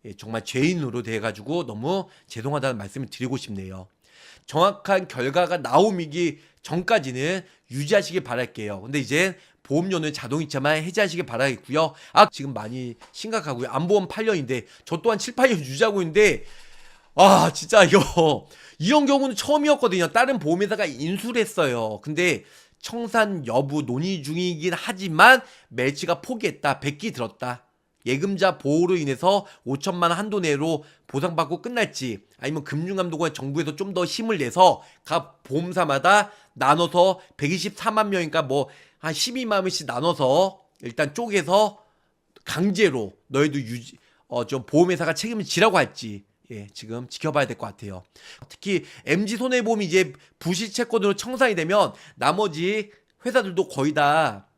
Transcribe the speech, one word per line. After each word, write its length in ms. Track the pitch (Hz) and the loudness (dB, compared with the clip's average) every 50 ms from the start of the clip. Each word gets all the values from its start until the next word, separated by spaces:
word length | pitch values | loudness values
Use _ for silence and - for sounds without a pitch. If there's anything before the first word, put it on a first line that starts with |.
| _ | _
예, 80 | 110 95 | -18 -18
정말 300 | - - 110 113 113 - | -16 -12 -8 -8 -8 -8
죄인으로 580 | - - 127 139 170 185 170 147 123 113 123 107 | -4 -2 0 0 0 0 -2 -4 -4 -6 -8 -6
돼가지고 600 | 113 113 107 104 113 101 104 101 127 160 175 156 | -6 -6 -4 -4 -6 -8 -8 -10 -6 -6 -6 -6
너무 420 | 117 107 107 117 151 190 196 185 - _ _ _ | -6 -10 -8 -4 -4 -4 -4 -4 -8 _ _ _
죄송하다는 500 | _ - 117 110 139 147 143 131 135 123 | _ -14 -8 -6 -4 -4 -2 -2 -4 -4
말씀을 300 | 107 98 98 - 135 131 - | -6 -10 -12 -10 -12 -12 -12
드리고 280 | - - 123 123 139 | -8 -8 -6 -4 -4
싶네요. 500 | 123 - - 104 95 95 95 95 95 92 _ _ _ _ _ _ _ - - - _ _ | -6 -6 -10 -12 -12 -12 -12 -14 -16 -18 _ _ _ _ _ _ _ -20 -20 -20 _ _
정확한 640 | - - 151 175 202 196 - - - 202 190 185 | -4 2 2 2 2 2 -2 -2 0 0 0 0
결과가 500 | - - 127 123 135 139 175 180 170 180 | -4 -6 -4 -4 0 2 0 0 0 -2
나오기 800 | 170 131 117 123 156 196 220 196 175 165 151 147 175 175 156 143 - _ _ _ _ | -4 -2 4 4 6 6 4 2 -2 -6 -6 -4 -2 -2 -2 -4 -8 _ _ _ _
전까지는 800 | _ - 156 175 175 - - 165 135 131 123 127 139 165 190 190 175 _ _ _ _ _ | _ -6 -6 -4 0 0 0 0 0 -4 -6 -4 -2 -2 -4 -4 -8 _ _ _ _ _
유지하시길 520 | 120 135 143 147 196 202 185 156 170 185 - | -8 -8 -2 2 2 2 2 0 -6 -6 -6
바랄게요. 580 | 120 120 120 123 120 - 117 107 104 101 95 | -4 -4 -4 -6 -6 -8 -10 -8 -8 -8 -10
근데 180 | 101 120 139 147 | -10 -6 -6 -6
이제 380 | 143 139 139 156 185 190 180 - _ _ _ _ _ | -4 0 0 0 0 0 -2 -8 _ _ _ _ _
보험료는 500 | - 143 156 180 196 185 170 156 151 151 | -2 -2 -2 0 0 -4 -4 -4 -6 -8
자동이체만 680 | - - 117 131 160 160 143 143 135 131 147 156 156 156 | -8 -8 -6 -4 -4 -4 -4 -6 -2 0 0 0 0 -2
해지하시길 420 | 180 180 220 202 185 160 170 165 | -4 -2 -2 -2 0 -2 -6 -8
바라겠고요. 680 | 120 117 117 135 135 123 - _ - 131 151 160 156 151 - - - - | -6 -2 -2 -2 -2 -2 -6 _ -4 0 0 0 0 -2 -12 -20 2 6
아, 160 | - 214 - | 6 6 6
지금 240 | - - 139 139 127 | 4 -10 -10 -10 -10
많이 420 | 104 107 110 123 127 127 120 113 _ - _ | -10 -10 -10 -10 -10 -10 -12 -12 _ -20 _
심각하고요. 580 | _ - - 220 220 220 156 151 127 120 127 120 | _ -12 -8 -6 -6 -4 -4 -4 -6 -6 -6 -4
암보험 380 | 110 - 170 175 208 202 185 | -4 -4 2 2 2 2 2
팔 180 | - - 214 220 | -2 -8 -4 -2
년인데 400 | 220 208 165 131 117 131 120 - - - - _ | 0 0 -2 -2 -4 -6 -6 -6 -12 -20 -20 _
저 160 | - 165 160 | -8 -8 -2
또한 160 | 160 233 220 214 | 0 0 0 0
칠, 160 | - - 240 | -4 -6 2
팔 140 | - 262 262 | 2 4 4
년 100 | 226 165 | 4 0
유지하고 420 | 139 127 135 139 226 220 202 196 | -2 -8 0 0 2 2 2 0
있는데, 440 | 180 160 151 202 214 196 135 - - - - - - - - - - - - _ _ _ _ | -2 0 4 4 4 4 4 0 -6 -14 -18 -20 -20 -20 -20 -20 -20 -20 -20 _ _ _ _
아, 360 | 143 185 190 185 180 160 170 - | 8 8 8 10 8 6 2 0
진짜 300 | - - - 220 214 185 | -4 -4 4 6 6 8
이거 640 | 147 180 196 - - - 175 165 156 139 107 - _ - - - | 8 6 4 4 4 2 2 4 4 2 0 -4 _ -20 -20 -20
<laughs> 160 | - - _ | -20 -10 _
이런 260 | 151 196 294 302 285 | 0 4 4 4 6
경우는 300 | 277 277 277 269 262 220 | 4 4 2 2 -2 -4
처음이었거든요. 760 | - - - 294 302 285 302 285 277 254 226 180 185 170 156 - | -6 -2 0 0 2 4 4 4 4 2 0 2 0 0 2 2
다른 260 | 226 254 262 269 196 | 2 2 2 0 -2
보험회사가 460 | 143 151 165 180 208 190 214 208 202 | 0 0 0 0 0 -2 -2 -4 -4
인수를 560 | 160 127 117 147 165 190 196 - 240 233 233 | -4 -4 -6 -4 -4 -4 -4 -6 -4 -2 -2
했어요. 580 | 214 - - - 160 135 120 117 113 110 107 101 - | -2 0 0 0 0 0 0 -2 -2 -4 -6 -8 -8
근데 420 | 147 151 160 180 180 139 98 - - - - _ _ _ _ | -8 -2 0 2 2 0 0 -6 -16 -20 -20 _ _ _ _
청산 680 | - - 226 240 233 208 - 226 214 208 196 170 131 | -16 -12 -10 -8 -8 -2 0 0 0 0 -2 -6 -6
여부 380 | 117 113 127 143 135 143 151 147 | 0 0 0 0 0 -4 -4 -4
논의 360 | - 123 131 160 190 196 160 | -2 -4 -4 -4 -4 -6 -6
중이긴 500 | 135 143 156 175 180 180 175 151 156 180 170 | -6 -6 -4 -2 -2 -2 -4 -4 -4 -4 -4
하지만 680 | 165 - - 226 185 196 180 156 170 196 240 262 254 - - - - _ _ | -4 -6 -8 -8 -6 -6 -4 6 8 10 10 10 8 6 -8 -20 -20 _ _
멜치가 520 | 117 120 123 139 143 147 185 170 170 170 | -4 -2 -2 -2 -2 -2 -2 -2 -2 -2
포기했다, 580 | - - 254 220 208 175 - - - 143 131 135 | -2 -8 -8 -4 -4 -4 -4 -2 -2 -2 -2 0
백기 320 | - 143 143 147 208 226 | -4 -6 -6 -6 -8 -8
들었다. 520 | 147 127 117 107 - _ 127 123 123 123 _ _ _ _ _ _ _ _ _ | -6 -6 -8 -8 -8 _ -8 -8 -8 -10 _ _ _ _ _ _ _ _ _
예금자 540 | 113 131 139 170 196 196 175 190 190 160 - | -2 -2 -2 -2 -4 0 2 2 2 2 0
보호로 360 | - 139 147 165 175 175 185 | -2 2 2 4 4 4 2
인해서 500 | 175 147 139 135 120 170 185 202 202 196 - - _ _ | 0 0 -2 -4 0 2 2 2 2 0 -4 -20 _ _
오천만 460 | 120 135 139 - 196 175 175 175 170 | -6 -6 -4 -4 -6 -2 0 0 0
원 80 | 170 175 | 2 0
한도 200 | 208 214 208 202 | -2 -4 -4 -2
내로 460 | 175 156 143 139 151 160 160 143 143 - _ _ _ | 0 0 0 0 0 -2 -2 -4 -6 -14 _ _ _
보상받고 540 | - - 135 147 175 165 160 160 143 175 160 | -8 -6 -4 -4 -2 -2 -2 -2 -2 -4 -8
끝날지 580 | - 233 247 240 214 - - - 131 123 107 95 _ _ _ | -8 -6 -2 -2 -2 -2 -4 -8 -6 -6 -8 -8 _ _ _
아니면 260 | _ 120 139 156 151 143 | _ -8 -6 -6 -6 -8
금융감독원 680 | - 143 147 165 185 196 190 180 175 165 151 170 160 160 | -6 -6 -6 -6 -4 -4 -4 -4 -4 -4 -4 -4 -4 -4
정부에서 420 | - 135 139 139 160 156 143 147 | -6 -8 -6 -4 -4 -4 -4 -6
좀 180 | - 196 202 185 | -8 -8 -6 -4
더 120 | 180 180 | -4 -4
힘을 320 | 170 - - 220 226 220 | -4 -4 -6 -2 -2 -2
내서 440 | 160 135 120 - 180 185 185 - - - - _ _ _ | -2 -2 -2 4 4 4 4 4 -4 -8 -20 _ _ _
각 380 | - 156 170 - - _ _ _ | -4 -4 -4 -4 -6 _ _ _
보험사마다 880 | - 131 156 175 180 170 185 170 156 139 135 147 180 202 208 202 208 - - _ _ _ | -6 -4 -4 -4 -4 -2 -2 0 0 0 2 4 6 6 6 4 0 -8 -20 _ _ _
나눠서 640 | - 127 135 151 165 175 165 - 180 175 190 180 185 - _ _ | 0 4 4 4 4 2 2 4 4 4 4 4 0 -8 _ _
백이십사만 760 | - 143 143 180 175 160 208 202 - - 226 214 214 214 202 | -4 -2 -2 -2 -2 -4 -8 -8 -4 -4 0 0 0 0 0
명, 80 | 196 185 | 0 -2
그러니까 240 | 170 151 147 160 151 | -2 0 -2 -2 -2
뭐 260 | 131 143 143 131 135 - - - _ _ _ | 0 0 -2 -2 -2 -8 -20 -20 _ _ _
한 140 | - 160 156 | -8 -6 -4
십이만 480 | - - 254 233 262 247 220 208 196 | -2 -4 -4 -4 -6 -2 0 0 0
원씩 240 | 185 190 - - 151 | 0 -2 -4 -4 -6
나눠서 760 | 135 117 123 147 175 170 - 139 127 139 165 190 190 190 _ _ _ _ _ | -6 -6 -2 0 0 0 2 2 4 6 4 4 2 -2 _ _ _ _ _
일단 320 | - 120 117 - 151 139 143 | -14 -10 -2 -2 -2 -2 -2
쪼개서 680 | 233 - 220 202 190 156 147 185 208 214 202 - - _ _ _ _ _ _ _ _ _ _ _ - _ | -6 -4 0 -2 -2 0 4 4 4 4 4 0 -10 _ _ _ _ _ _ _ _ _ _ _ -18 _
강제로 680 | - - 151 180 208 185 180 220 170 131 123 107 95 - _ _ | -8 -2 0 0 0 4 4 4 4 4 0 -6 -6 -10 _ _
너희도 320 | _ 127 135 147 156 139 143 | _ 0 2 2 2 0 -4
유지, 380 | 123 110 120 123 117 - - _ _ _ _ _ _ | -6 -6 -10 -12 -14 -18 -20 _ _ _ _ _ _
어, 180 | _ 123 120 120 | _ -6 -6 -4
좀 180 | - 139 131 110 | -4 -6 -8 -6
보험회사가 480 | - - 156 175 180 180 - 170 160 160 | 2 6 6 6 6 4 0 -2 -2 -2
책임을 300 | - - 226 233 214 175 | -4 -6 -6 -6 -6 -6
지라고 340 | - - 170 202 226 - | -4 2 4 4 6 6
할지, 460 | 175 135 - - - 127 110 101 98 _ _ _ _ _ _ | 4 2 2 -4 -14 -12 -12 -12 -14 _ _ _ _ _ _
예, 180 | 120 104 101 101 _ | -14 -14 -14 -16 _
지금 340 | - - 107 113 120 127 | -18 -12 -10 -10 -10 -10
지켜봐야 380 | 131 - - - 156 131 147 135 | -12 -12 -6 -6 -2 0 0 0
될 120 | 110 160 | 0 -4
것 100 | - - | -10 -12
같아요. 360 | 107 95 _ - 101 95 92 - _ _ - - - - - - _ | -14 -14 _ -14 -14 -14 -14 -18 _ _ -20 -20 -20 -20 -20 -20 _
특히 360 | - _ - 196 196 160 - - - - _ | -20 _ -6 -4 -4 -4 -4 -8 -20 -14 _
엠지 320 | 123 147 180 214 190 233 | 0 0 0 0 -4 -4
손해보험이 480 | 196 247 262 254 247 214 220 226 208 202 | -4 -2 0 0 0 0 0 0 -2 0
이제 280 | 165 165 190 185 - 143 _ _ _ _ _ | 2 2 2 2 0 -4 _ _ _ _ _
부실 320 | - 165 185 170 226 208 | -4 -4 -2 -2 -4 -6
채권으로 440 | 202 - 240 233 226 226 190 202 196 | -4 -6 -4 -2 0 0 0 0 -2
청산이 400 | 196 - 233 254 233 254 240 208 | -2 -6 -10 -2 0 0 0 2
되면 380 | 170 156 165 196 208 180 135 - - - - _ | -2 0 2 4 2 2 2 0 -12 -20 -20 _
나머지 760 | - 120 143 160 196 214 190 147 151 170 185 214 214 208 208 _ _ _ _ _ _ - | 0 0 0 2 2 -2 -2 -2 -2 -2 -2 -2 -2 -6 -8 _ _ _ _ _ _ -8
회사들도 420 | 240 226 254 214 190 175 175 190 | 0 0 0 0 0 -2 -4 -4
거의 260 | - - 143 135 151 147 | -2 -2 -2 -2 0 2
다 540 | 151 143 143 151 160 156 127 104 98 - _ _ | 2 2 4 4 4 2 0 -2 -6 -16 _ _